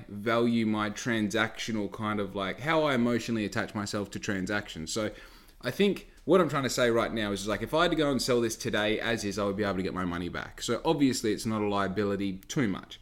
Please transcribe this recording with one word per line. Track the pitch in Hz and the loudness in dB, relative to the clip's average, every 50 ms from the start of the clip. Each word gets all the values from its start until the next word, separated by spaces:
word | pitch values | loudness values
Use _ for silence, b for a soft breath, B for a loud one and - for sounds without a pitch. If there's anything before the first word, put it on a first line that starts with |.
| - - | -8 -12
value | 101 101 101 117 113 120 120 120 117 117 113 | -12 -4 0 2 4 4 4 4 4 4 2
my | 107 107 107 107 107 | 2 2 0 0 -2
transactional | 104 - - 127 117 110 104 95 104 110 110 110 - - - 120 110 107 101 - | -4 -4 -2 0 0 0 0 2 2 2 0 0 -2 -8 -6 -4 -4 -4 -4 -4
kind | - - 107 107 104 104 | -6 -4 -4 -2 -2 -2
of, | 101 92 95 | -2 -4 -4
like, | 98 95 92 - - | -4 -4 -4 -4 -4
how | 127 156 160 156 151 | -2 0 2 2 2
I | 147 131 | 2 2
emotionally | 117 120 120 120 113 - 123 117 110 104 | 2 2 2 2 0 0 -2 -2 -2 -2
attach | 92 - 113 95 - - | -2 -2 -4 -4 -4 -4
myself | 107 101 - - 104 98 95 | -6 -4 -4 -4 -6 -6 -6
to | - 98 | -8 -8
transactions. | - 110 98 95 92 98 104 104 101 - - 80 80 - | -4 -4 -2 -2 -2 -2 -2 -4 -4 -6 -10 -10 -8 -4
So | - 113 107 101 B B B B B B B B B B | -4 -2 -2 -4 B B B B B B B B B B
I | - 127 | -8 -6
think | - - 202 202 165 - - b b b b | 0 2 2 2 2 0 -6 b b b b
what | 139 180 185 | 4 6 6
I'm | 170 139 | 6 4
trying | 147 139 | 2 0
to | 131 117 | 0 0
say | - 135 123 117 | 2 2 4 4
right | 113 117 107 - | 4 2 2 0
now | 101 113 107 104 | -2 -2 0 0
is, | 101 92 98 107 | -2 -2 -2 -2
like, | 101 101 | -2 -2
if | 113 - 151 | -2 -2 2
I | 160 | 2
had | 175 170 | 2 2
to | 160 | 2
go | 156 147 143 | 2 2 2
and | 135 113 | 2 2
sell | - 131 123 120 | 2 4 4 4
this | 120 110 - | 4 2 -2
today | - - 117 110 104 107 110 110 - | -4 -4 -2 0 2 2 2 2 0
as | - 113 117 101 101 | 0 -2 -2 0 -2
is, | 101 92 | -2 -2
I | 104 101 | 0 0
would | 101 95 | 0 0
be | 104 104 | 0 0
able | 101 92 | 0 0
to | 95 | 0
get | 92 87 73 | -2 -2 -2
my | 92 92 | -2 -2
money | 90 85 87 87 85 | -2 -2 -2 -4 -4
back. | 80 69 - - - - | -6 -6 -8 -8 -10 -8
So | - - 117 - - | -2 -2 -2 0 2
obviously | 165 160 143 143 127 117 - - 107 | 0 4 4 4 4 4 2 2 0
it's | 98 - - | 0 0 0
not | 113 110 107 | -2 0 0
a | 104 101 | 0 2
liability | 101 101 98 95 92 107 104 101 101 95 98 98 92 92 - | 2 2 0 0 0 0 0 0 0 0 -2 -4 -4 -6 -10
too | - - 156 123 101 | -6 -2 0 0 0
much. | 87 - - - - - | 0 -4 -8 -14 -20 -20